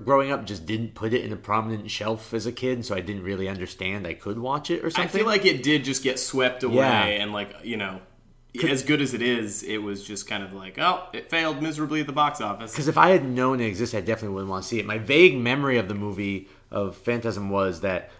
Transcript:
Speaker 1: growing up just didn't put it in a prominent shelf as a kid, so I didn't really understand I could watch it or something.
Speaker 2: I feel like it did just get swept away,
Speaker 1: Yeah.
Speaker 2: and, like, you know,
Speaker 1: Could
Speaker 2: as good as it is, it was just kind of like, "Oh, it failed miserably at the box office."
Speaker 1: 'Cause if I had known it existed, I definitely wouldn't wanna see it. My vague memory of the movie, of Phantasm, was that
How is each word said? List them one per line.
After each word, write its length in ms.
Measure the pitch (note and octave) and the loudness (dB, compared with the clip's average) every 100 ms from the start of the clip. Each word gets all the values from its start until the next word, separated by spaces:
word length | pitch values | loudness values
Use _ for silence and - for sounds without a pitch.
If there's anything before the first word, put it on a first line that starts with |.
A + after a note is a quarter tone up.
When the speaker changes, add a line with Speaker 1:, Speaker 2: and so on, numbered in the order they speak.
Speaker 1:
growing 260 | G#2+ C#3 C3+ | 2 4 4
up 140 | C3+ | -2
just 220 | G2+ F#2+ D#2+ | -4 -8 -4
didn't 280 | A2 A2+ | -4 -4
put 200 | - A2+ | -4 0
it 100 | A#2+ | 0
in 80 | - | -2
a 40 | G#2+ | -8
prominent 540 | - G#2+ A2 A2 G2+ | 0 0 0 -4 -6
shelf 440 | - G#2+ A2+ - | -4 -2 -4 -4
as 100 | A2+ G#2+ | -4 -4
a 60 | |
kid, 320 | A#2+ B2+ B2 | -4 -2 -2
so 100 | G#2 | -2
I 60 | G2 | -4
didn't 220 | F2+ G2+ | -4 -6
really 260 | F2+ F#2+ F#2+ | -4 -2 -2
understand 580 | G2 F2+ - F#2+ G2+ F2 | -4 -8 -6 -4 -4 -6
I 60 | |
could 240 | D#2 G2+ A2+ | -8 -8 -6
watch 320 | B2+ D3 - | -4 -4 -2
it 140 | E3+ | -2
or 60 | E3 | -2
something. 140 | F3+ | -2
Speaker 2:
I 40 | F3 | 0
feel 180 | G3 A3 | 0 2
like 200 | G#3 F#3+ | 4 4
it 160 | C#3 | 2
did 220 | B2+ D3+ | 2 2
just 180 | C3 C3 | 2 0
get 160 | C3 - | 0 0
swept 440 | - C3 B2+ - | 0 2 2 2
away, 140 | B2 B2 | 2 4
Speaker 1:
Yeah. 280 | C3+ A2 | 6 4
Speaker 2:
and, 280 | G#2 G#2 G#2 | 4 2 -2
like, 240 | G#2 G2+ - | -4 -6 -8
you 140 | A2 A2 | -6 -4
know, 220 | G2 F#2+ - - - - _ A#2+ | -4 -8 -14 -20 -20 -20 _ -2
Speaker 1:
Could 120 | D3+ | 0
Speaker 2:
as 120 | C3 | 0
good 180 | C#3 D3 | 2 2
as 140 | C3 | 2
it 80 | A#2+ | 0
is, 400 | A#2+ A#2+ G#2 - | 0 0 -2 -6
it 160 | - G#2+ | -6 -4
was 260 | G#2 G2 | -4 -8
just 220 | G2+ G2+ - | -8 -10 -6
kind 160 | G#2+ | -6
of 100 | F#2+ | -6
like, 260 | G2 F#2+ - | -12 -12 0
"Oh, 300 | E3+ F#3 - | 0 0 -4
it 160 | A#2 - | -12 -4
failed 320 | E3 D#3+ C#3+ | 0 0 -2
miserably 380 | D#3+ D3+ D3 D#3 | -4 -2 -2 -2
at 60 | D3 | 0
the 60 | |
box 260 | C#3 D3 C#3+ | 2 2 2
office." 340 | G#2+ G2+ A2+ - | -4 -4 -6 -2
Speaker 1:
'Cause 100 | D3+ | 2
if 120 | D3+ | 6
I 100 | E3 | 8
had 160 | F#3 | 6
known 360 | C3 B2 C3 C3 | 4 2 2 2
it 40 | |
existed, 320 | A2+ F#2 A2+ A2 | 0 -2 -2 -2
I 40 | |
definitely 320 | F2 A2 G#2+ | -2 -2 -4
wouldn't 160 | F#2+ F#2+ | -6 -4
wanna 120 | F#2+ | -6
see 160 | - A2+ | -4 -4
it. 60 | |
My 140 | G#2 A2 | -2 -4
vague 400 | G#2+ D3 F3+ C3 | 4 8 8 6
memory 400 | A#2+ C#3 C#3 B2 | 2 2 2 2
of 100 | F#2+ | 0
the 60 | |
movie, 560 | G2+ G#2 G2 G2+ F#2+ - - _ | -4 -4 -2 -2 -4 -8 -20 _
of 240 | G#2 G2 | -4 -4
Phantasm, 540 | - - A#2+ A2+ G2 G2 | -4 -4 -2 -2 -4 -2
was 320 | G2 F#2+ E2 | 2 2 0
that 300 | G2 F2+ - | -2 -2 -4